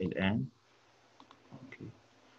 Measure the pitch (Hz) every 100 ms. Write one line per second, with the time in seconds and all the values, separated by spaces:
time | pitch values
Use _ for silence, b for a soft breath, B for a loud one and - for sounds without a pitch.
0 | 92 - 95 113 131 - - - - -
1 | - - - - - - - - 107 -
2 | - - -